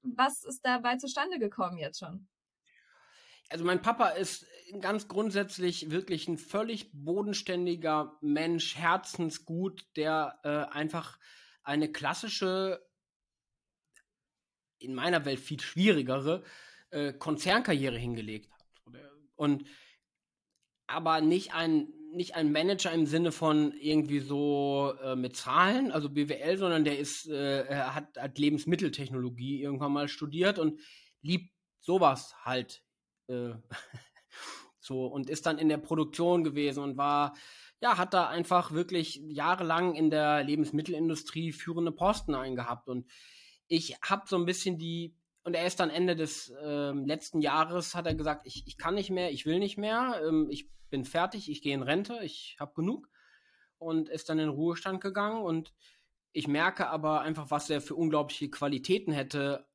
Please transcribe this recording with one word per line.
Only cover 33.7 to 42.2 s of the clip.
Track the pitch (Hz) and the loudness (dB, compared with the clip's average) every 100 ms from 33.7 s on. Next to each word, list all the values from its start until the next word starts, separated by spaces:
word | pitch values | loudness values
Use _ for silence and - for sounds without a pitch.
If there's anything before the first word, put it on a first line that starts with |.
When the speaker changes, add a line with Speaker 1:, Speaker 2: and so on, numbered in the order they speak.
Speaker 2:
<laughs> | - - 120 - _ _ - - - - _ | -16 -14 -20 -20 _ _ -16 -14 -14 -18 _
so, | - 131 127 | -6 -2 -2
und | 139 127 | -2 -4
ist | 151 170 | -2 0
dann | 151 | 4
in | 160 | 4
der | 151 | 2
Produktion | 151 160 151 - 170 175 | 0 0 0 2 4 4
gewesen | 156 143 147 139 | 2 2 0 0
und | 143 131 | -4 0
war, | 143 143 147 - - - - _ | 2 4 2 -2 -20 -20 -20 _
ja, | 240 180 | 2 2
hat | 185 | 4
da | 190 151 | 2 2
einfach | 165 170 180 175 | 0 4 4 4
wirklich | 160 175 180 160 139 156 | -2 0 -2 -2 -8 -10
jahrelang | 147 156 185 170 165 180 156 | -2 2 2 2 2 2 4
in | 156 | 4
der | 151 151 147 | 6 4 4
Lebensmittelindustrie | 143 151 147 147 156 156 165 156 - 160 165 | 2 0 2 0 -2 0 0 0 -4 -4 -4
führende | 147 - 165 165 | -6 -6 -2 -2
Posten | 151 185 214 | 2 2 2